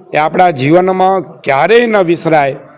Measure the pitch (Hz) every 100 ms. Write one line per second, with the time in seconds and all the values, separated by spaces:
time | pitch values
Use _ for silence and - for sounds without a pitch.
0 | - 147 156 180 180 143 135 170 185 185
1 | 185 190 165 170 - 135 165 233 240 208
2 | 170 165 165 156 139 143 -